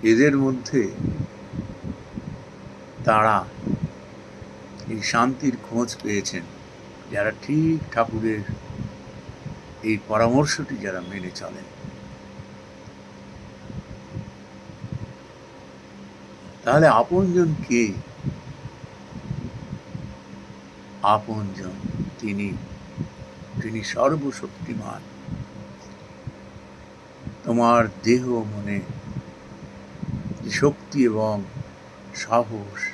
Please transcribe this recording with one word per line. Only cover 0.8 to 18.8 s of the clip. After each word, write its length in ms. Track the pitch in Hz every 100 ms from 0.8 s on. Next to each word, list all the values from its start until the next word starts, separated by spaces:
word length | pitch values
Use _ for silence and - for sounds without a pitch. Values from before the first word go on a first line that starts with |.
| 101 - - - - - - - - - - - - - - - - - - - - -
তারা 420 | - 110 110 104 92 - - - - - - - - - - - - - -
এই 120 | 110
শান্তির 560 | 98 120 123 127 143 120 -
খোঁজ 260 | 117 117 -
পেয়েছেন 400 | 107 104 98 92 82 - - - - - -
যারা 200 | 101 104
ঠিক 480 | 107 - 151 160 160 -
ঠাকুরের 480 | 117 117 110 110 107 98 - - - - - - - - - - - - -
এই 140 | 110 110 -
পরামর্শটি 680 | 107 117 127 147 - 147 123
যারা 240 | 98 92
মেনে 280 | 90 98 92 -
চলেন। 280 | 87 - - - - - - - - - - - - - - - - - 196 - - - - - - - - - - 202 - - - - - - - - - - - - - - - - - - - - - -
তাহলে 240 | 117 139 156
আপনজন 680 | 113 123 180 190 175 165 156 -
কে? 260 | 120 110 95 - - - - - - - -